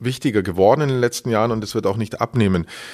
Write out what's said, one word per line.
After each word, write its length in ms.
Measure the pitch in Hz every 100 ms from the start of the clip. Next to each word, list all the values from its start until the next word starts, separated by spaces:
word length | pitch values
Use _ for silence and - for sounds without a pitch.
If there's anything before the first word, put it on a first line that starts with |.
wichtiger 420 | 117 127 147 107
geworden 380 | 95 87 98 135
in 80 | 147
den 120 | 131
letzten 280 | 120 - 127
Jahren 220 | 110 113
und 120 | 113
es 120 | 104
wird 120 | 113 98
auch 100 | 104
nicht 240 | 107 -
abnehmen. 460 | 113 123 104 92 82 - -